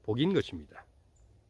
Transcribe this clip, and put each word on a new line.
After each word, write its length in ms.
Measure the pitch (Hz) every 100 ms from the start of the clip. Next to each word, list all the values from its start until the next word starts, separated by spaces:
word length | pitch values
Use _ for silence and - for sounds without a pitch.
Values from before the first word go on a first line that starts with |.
복인 300 | - 113 170
것입니다. 520 | 180 - 87 73 - - _ _ - - -